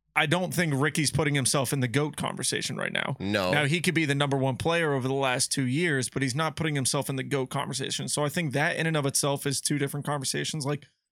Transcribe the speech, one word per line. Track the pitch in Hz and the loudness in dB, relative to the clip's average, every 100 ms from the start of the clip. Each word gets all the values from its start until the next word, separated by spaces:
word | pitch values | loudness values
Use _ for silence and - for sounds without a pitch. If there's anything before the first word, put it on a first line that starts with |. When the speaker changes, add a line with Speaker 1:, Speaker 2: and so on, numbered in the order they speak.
| _ 151 | _ 0
Speaker 1:
I | |
don't | 156 175 175 | 2 2 0
think | 135 165 | 0 2
Ricky's | 135 151 165 139 | 2 2 0 0
putting | - 147 | 2 2
himself | 143 120 147 127 | 2 2 0 0
in | 139 | 0
the | 123 | 0
goat | 135 147 - | 0 -2 -4
conversation | 151 - - - - - | -6 -4 -4 -2 -4 -4
right | 50 | -4
now. | 50 50 135 | -2 -4 -2
Speaker 2:
No. | 98 104 92 | 0 2 2
Speaker 1:
Now, | 147 139 | 2 2
he | 175 | 2
could | 180 | 2
be | 160 151 | 2 2
the | |
number | 143 143 139 | 2 2 2
one | 135 120 | 0 0
player | 160 170 156 | 0 2 2
over | 139 131 | 0 0
the | |
last | 139 135 127 - | 0 0 0 0
two | - 127 | 0 0
years, | 143 175 139 - | 2 2 0 0
but | 135 | -2
he's | 135 | -2
not | 135 160 147 | 0 0 0
putting | 160 | 0
himself | 147 123 147 - | 2 2 2 0
in | 131 | -2
the | |
goat | 127 139 127 | 0 0 0
conversation. | - - 131 - 143 135 | -2 -4 -4 -4 -4 -2
So | - | 0
I | 147 | 0
think | 180 156 | 0 0
that | 139 165 160 | 2 0 2
in | 160 | 0
and | 156 | 2
of | |
itself | 139 - 147 139 143 | 2 2 2 0 0
is | 131 | -2
two | - 147 | 0 0
different | 139 147 143 | -2 -4 -4
conversations. | 147 131 143 139 156 | -2 -2 -2 -4 -4
Like, | 135 147 - _ _ | -4 -4 -8 _ _